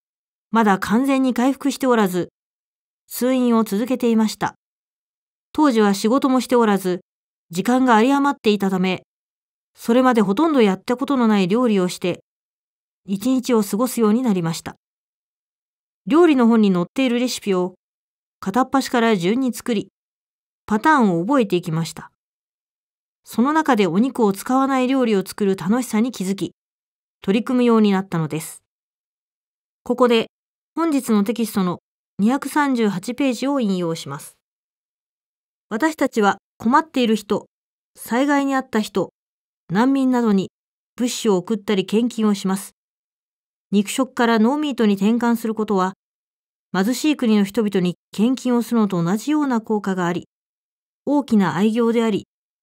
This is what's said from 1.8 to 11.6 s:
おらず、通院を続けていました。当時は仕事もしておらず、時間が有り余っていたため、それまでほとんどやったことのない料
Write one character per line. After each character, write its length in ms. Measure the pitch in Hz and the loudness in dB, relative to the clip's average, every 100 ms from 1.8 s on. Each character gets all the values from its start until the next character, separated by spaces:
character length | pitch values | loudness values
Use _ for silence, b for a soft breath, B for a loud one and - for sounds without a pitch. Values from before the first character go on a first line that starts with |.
| 262 | 0
お 80 | |
ら 140 | 233 196 | 2 2
ず、 220 | 180 - _ _ _ _ _ _ _ _ | -2 -6 _ _ _ _ _ _ _ _
通 220 | - 247 | -4 0
院 220 | 262 247 226 | 2 2 2
を 80 | |
続 200 | 220 202 247 | 0 -2 -2
け 120 | 247 | -2
て 100 | 240 | 0
い 60 | |
ま 140 | 220 220 | 2 0
し 100 | - | -2
た。 160 | 151 - _ _ _ _ _ _ _ _ _ | -8 -8 _ _ _ _ _ _ _ _ _
当 200 | - 294 | 0 2
時 80 | 220 | 4
は 140 | 208 | 2
仕 120 | 196 220 | 2 0
事 220 | 269 269 | 0 2
も 120 | 254 | 0
し 60 | 254 | 2
て 80 | |
お 100 | 247 | 2
ら 140 | 220 196 | 2 0
ず、 220 | 190 180 - _ _ _ _ | -2 -6 -10 _ _ _ _
時 140 | 170 | -6
間 200 | 226 254 | -2 0
が 160 | 262 214 | 4 4
有 60 | 247 | 4
り 60 | |
余 240 | 277 277 277 | 2 0 -2
っ 40 | |
て 100 | 220 | 0
い 80 | 208 | 0
た 120 | 196 | -2
た 80 | 185 | -2
め、 240 | 185 180 - _ _ _ _ _ _ | -2 -4 -10 _ _ _ _ _ _
そ 180 | _ - | _ 0
れ 80 | 240 | 2
ま 120 | 254 | 4
で 80 | 233 | 2
ほ 140 | 190 202 | 2 2
と 120 | 330 | 2
ん 40 | |
ど 100 | 277 | 4
や 120 | 208 | 2
っ 60 | 185 | 0
た 160 | - 247 | -4 -6
こ 100 | 277 | -2
と 100 | 269 | 0
の 100 | 226 | 2
な 140 | 208 | 2
い 80 | 180 | 0
料 180 | 220 | 0